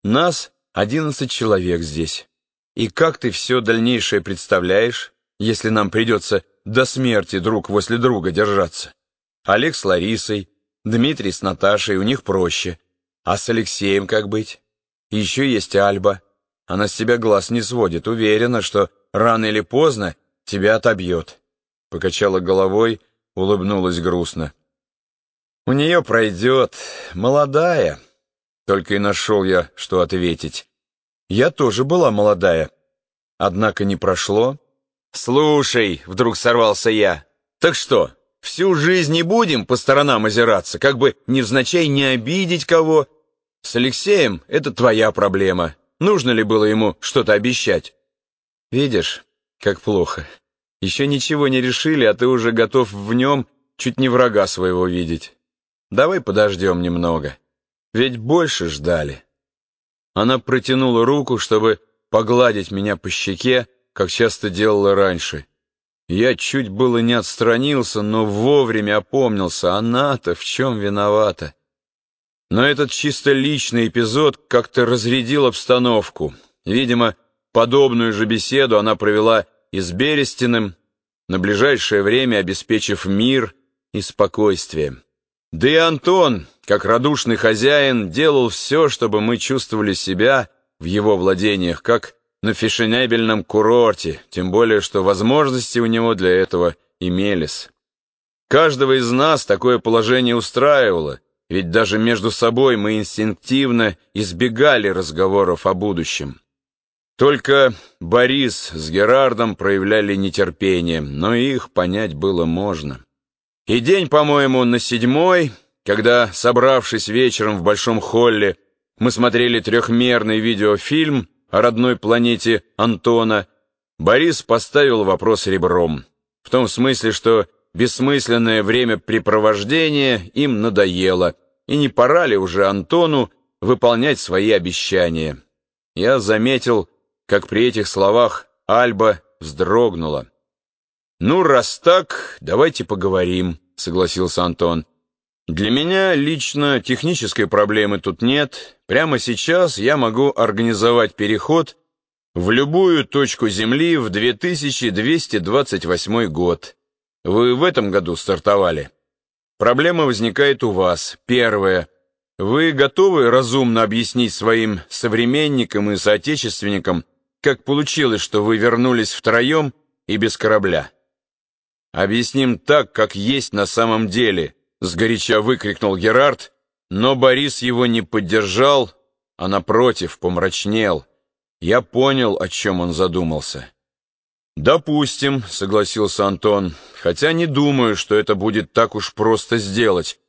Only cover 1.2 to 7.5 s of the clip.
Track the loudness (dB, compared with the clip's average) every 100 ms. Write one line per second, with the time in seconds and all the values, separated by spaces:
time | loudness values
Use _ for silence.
1.2 | -8 -4 0 0 0 -2 -4 -6 -6 -8
2.2 | -16 _ _ _ _ -6 -6 0 -2 0
3.2 | -8 -6 -2 -2 0 0 0 0 -2 -4
4.2 | -4 -10 0 0 2 2 0 -4 -14 _
5.2 | _ _ -4 -2 -2 0 0 -2 0 -2
6.2 | 0 -4 _ _ -4 -2 -2 -2 0 0
7.2 | -2 -4 -2